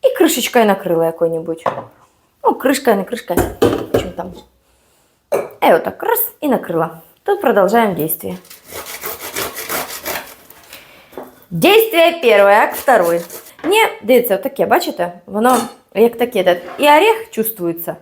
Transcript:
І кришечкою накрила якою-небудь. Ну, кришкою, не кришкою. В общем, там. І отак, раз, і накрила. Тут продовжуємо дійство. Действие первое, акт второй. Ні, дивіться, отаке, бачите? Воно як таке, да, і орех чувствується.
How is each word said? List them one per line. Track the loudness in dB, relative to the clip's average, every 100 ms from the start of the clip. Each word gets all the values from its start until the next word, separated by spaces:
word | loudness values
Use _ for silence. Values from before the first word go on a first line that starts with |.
І | -4 2
кришечкою | 0 2 0 2
накрила | 2 2 0 0 0
якою-небудь. | 0 -2 -2 -6 -6 -6 -8 -14 _ _ _ _ _
Ну, | -2
кришкою, | 0 0 0 2 0
не |
кришкою. | -2 -8 -4 -2 -2 0
В | 0 0 -2
общем, | -4 -4 -10
там. | -14 -14 -20 _ _ _ _ _ _ _ _ -6 -6 -2
І | 2
отак, | 2 0 -6
раз, | 0 0 0 _
і | -2
накрила. | -2 -2 -4 -4 -8 -20 _
Тут | -2 0
продовжуємо | 2 2 4 4 2
дійство. | 0 -4 -6 -8 -12 -16 -20 -18 -16 -14 -14 -12 -12 -12 -10 -10 -10 -10 -8 -8 -12 -10 -10 -10 -20 _ -20 -20 -20 -20 -20 _ -18 -18 -20 _
Действие | 0 4 4 4 2 2 2
первое, | 2 4 6 6
акт | 2 -2
второй. | 2 2 2 -2 -4 -16 -20 -10
Ні, | 0 2 2 -2
дивіться, | 2 2 4
отаке, | -2 -4 -4 0
бачите? | 0 0 -6 -8 -8 -10
Воно | -2 2 2 -2 -12 _
як | 0 0 2
таке, | -4 0
да, | 0 0 -4 -2
і | 4 6
орех | 6 2 -4
чувствується. | -6 -6 -4 -6 -6 -8 -12